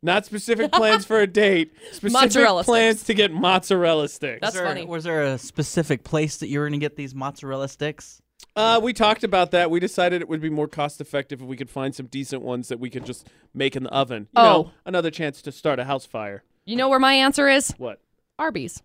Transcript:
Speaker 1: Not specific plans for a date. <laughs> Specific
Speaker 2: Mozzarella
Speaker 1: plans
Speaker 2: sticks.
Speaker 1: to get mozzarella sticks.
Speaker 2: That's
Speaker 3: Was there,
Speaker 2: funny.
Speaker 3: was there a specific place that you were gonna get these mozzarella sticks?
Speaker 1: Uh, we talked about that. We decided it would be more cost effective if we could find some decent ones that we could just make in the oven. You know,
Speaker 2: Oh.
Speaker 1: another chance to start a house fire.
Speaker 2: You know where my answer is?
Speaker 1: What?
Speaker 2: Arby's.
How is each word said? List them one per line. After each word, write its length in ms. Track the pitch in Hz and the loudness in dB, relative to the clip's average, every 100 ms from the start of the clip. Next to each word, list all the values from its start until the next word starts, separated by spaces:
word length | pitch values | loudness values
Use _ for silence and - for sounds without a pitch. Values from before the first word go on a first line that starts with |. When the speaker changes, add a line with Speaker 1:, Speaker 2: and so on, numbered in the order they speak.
Speaker 1:
Not 200 | 160 185 208 | 2 0 0
specific 440 | 208 208 226 285 | -12 -4 -2 2
plans 340 | - 220 214 196 | 4 4 2 2
for 140 | 220 | 2
a 60 | 202 | 2
date. 460 | 190 208 185 156 _ | 4 4 4 0 _
<laughs> 100 | - | -20
Specific 200 | - 202 | -8 0
Speaker 2:
Mozzarella 500 | 240 262 226 226 185 | 4 4 6 4 4
Speaker 1:
plans 340 | 185 233 226 220 | 2 4 4 2
Speaker 2:
sticks. 80 | - | 0
Speaker 1:
to 60 | 214 | 2
get 160 | 202 | 2
mozzarella 720 | 160 180 185 - 190 170 160 143 | 2 2 2 2 2 2 2 0
sticks. 320 | - 143 113 | -4 -8 -6
Speaker 2:
That's 120 | 208 | -6
Speaker 3:
Was 60 | 185 | -4
there, 60 | 180 | -4
Speaker 2:
funny. 180 | - 165 | -4 -8
Speaker 3:
was 180 | 165 165 | -8 -4
there 180 | 160 | -2
a 140 | 143 131 | -2 -2
specific 640 | - - 147 - 156 139 | -8 -6 -4 -2 0 -2
place 340 | - 156 151 - | -2 -2 -2 -4
that 100 | 123 | -6
you 120 | 143 | -4
were 80 | 147 | -2
gonna 100 | 147 | -2
get 180 | 147 147 | -4 -6
these 200 | 139 131 | -12 -8
mozzarella 520 | 135 139 139 135 139 | -10 -10 -10 -8 -8
sticks? 540 | - 147 151 - - _ _ - - | -6 -8 -8 -18 -20 _ _ -14 -2
Speaker 1:
Uh, 240 | 220 233 | 2 2
we 120 | 226 | 2
talked 300 | 220 214 214 | 2 2 2
about 260 | 220 185 175 | 0 0 2
that. 200 | 180 175 | 2 2
We 80 | 170 | 0
decided 420 | 180 - 180 175 | -2 0 0 0
it 80 | 165 | -4
would 100 | 160 | -6
be 120 | 156 | -4
more 160 | 151 147 | -4 -4
cost 340 | 151 147 - | -4 -6 -6
effective 400 | 143 143 139 135 | -8 -6 -6 -12
if 60 | 131 | -12
we 100 | 131 | -12
could 120 | 131 | -10
find 240 | - 135 139 | -6 -6 -8
some 100 | 127 | -12
decent 380 | 135 135 135 | -10 -8 -8
ones 240 | 120 123 120 | -6 -6 -6
that 120 | 117 | -8
we 120 | 123 | -8
could 140 | 127 - | -10 -10
just 200 | 123 - _ _ 131 | -14 -16 _ _ -2
make 200 | 135 135 | -2 -2
in 80 | 131 | -2
the 40 | |
oven. 360 | 135 135 117 104 - | -2 -2 -4 -2 6
You 60 | |
know, 220 | 226 185 156 | 8 6 2
Speaker 2:
Oh. 40 | _ - | _ -6
Speaker 1:
another 240 | 180 165 | -2 -2
chance 320 | 156 156 139 | -4 -6 -6
to 100 | - | -14
start 280 | 131 156 131 | -6 -2 -2
a 60 | 127 | -2
house 200 | 135 - | -6 -6
fire. 380 | 117 104 101 _ _ | -10 -10 -12 _ _
Speaker 2:
You 120 | - 233 | -8 -2
know 140 | 269 | 2
where 100 | 269 | 4
my 140 | 269 | 4
answer 340 | 269 269 277 277 | 4 4 2 4
is? 240 | 269 269 - | 2 0 -8
Speaker 1:
What? 200 | 123 101 _ _ _ _ | -10 -12 _ _ _ _
Speaker 2:
Arby's. 460 | 311 208 131 - | -6 -6 -10 -12